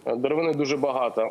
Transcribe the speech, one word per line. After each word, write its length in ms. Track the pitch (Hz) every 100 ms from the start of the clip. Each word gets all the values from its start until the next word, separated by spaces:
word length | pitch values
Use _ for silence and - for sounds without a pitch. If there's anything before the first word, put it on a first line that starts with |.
| 123
Е, 100 | 120
деревини 380 | 131 151 165
дуже 240 | 147 139 143
багато. 440 | 139 131 120 113 110